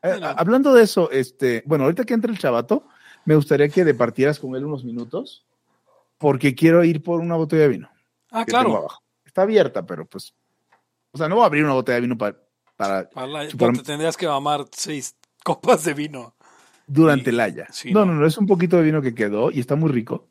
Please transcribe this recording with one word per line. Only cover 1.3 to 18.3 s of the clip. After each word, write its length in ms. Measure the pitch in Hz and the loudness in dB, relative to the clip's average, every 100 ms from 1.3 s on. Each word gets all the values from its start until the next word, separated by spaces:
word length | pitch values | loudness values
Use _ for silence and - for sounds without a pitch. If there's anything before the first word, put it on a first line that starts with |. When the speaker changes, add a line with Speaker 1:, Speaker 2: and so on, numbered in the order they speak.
| _ 131 117 139 | _ 0 0 -2
Speaker 1:
bueno, 180 | 156 | 0
ahorita 200 | 135 170 | 0 0
que 100 | 233 | -2
entre 160 | 233 233 | -2 -2
el 60 | 214 | -2
chavato, 480 | 147 120 120 240 _ _ - - | -2 -2 0 -4 _ _ -20 -12
me 100 | - | 2
gustaría 340 | 151 143 143 147 | 2 4 2 2
que 160 | 165 | 2
departieras 540 | 175 120 120 117 135 147 | 2 2 0 2 0 0
con 160 | 135 | -8
él 100 | 131 | -8
unos 200 | 143 143 | -8 -8
minutos, 600 | 123 117 120 170 - - _ _ _ _ _ _ _ _ | -10 -10 -10 -10 -12 -18 _ _ _ _ _ _ _ _
porque 360 | 147 135 143 | 0 2 0
quiero 300 | 127 165 170 | 2 4 6
ir 180 | 170 156 | 4 0
por 180 | 165 170 | -2 -4
una 140 | 170 165 | -2 -4
botella 260 | 156 160 | -2 2
de 60 | 147 | 2
vino 220 | 107 - _ _ _ _ | 2 -8 _ _ _ _
Speaker 2:
Ah, 140 | 226 | -8
Speaker 1:
que 60 | 226 | -2
Speaker 2:
claro. 160 | 240 233 | 0 2
Speaker 1:
tengo 120 | 104 | 0
abajo. 240 | 76 - _ _ | -4 -14 _ _
Está 180 | _ - | _ -2
abierta, 420 | 202 214 156 104 | 2 2 2 -2
pero 220 | 90 85 82 | -10 -12 -12
pues, 260 | 95 - _ _ _ _ _ _ _ _ | -16 -20 _ _ _ _ _ _ _ _
o 80 | 139 | -8
sea, 100 | 156 | -2
no 60 | |
voy 80 | 202 | 2
a 40 | 220 | 2
abrir 180 | 147 | 2
una 80 | 151 | 2
botella 220 | 131 123 120 | 0 0 -2
de 40 | |
vino 140 | 120 120 | -2 -4
pa-, 200 | 104 98 _ _ _ _ | -6 -6 _ _ _ _
para 340 | 98 98 90 | -4 -4 -6
Speaker 2:
Para 160 | - 131 | -12 -12
la, 220 | 151 147 | -10 -10
Speaker 1:
chupar 240 | - 120 | -2 0
Speaker 2:
no, 60 | 120 | 0
te 60 | |
tendrías 320 | 120 147 160 160 | -6 -6 -4 -4
que 120 | 170 | -4
mamar 380 | 139 143 147 139 | -2 -2 -4 -6
seis 460 | - - 151 127 _ _ _ | -12 -10 -10 -12 _ _ _
copas 400 | - - - 214 | -6 -4 2 0
de 100 | 160 | 0
vino. 420 | 143 151 143 120 _ _ _ _ _ _ | -6 -8 -10 -18 _ _ _ _ _ _
Speaker 1:
durante 440 | 143 156 143 127 | 4 4 4 0
Speaker 2:
Y 40 | |
Speaker 1:
el 60 | 117 | 0
Haya. 260 | 110 - - | -2 -4 -14
Speaker 2:
sí, 180 | - - | -16 0
Speaker 1:
No, 120 | 196 | 2
Speaker 2:
no. 80 | 196 | 2
Speaker 1:
no, 60 | 160 | 2
no, 60 | |
es 100 | 156 | 0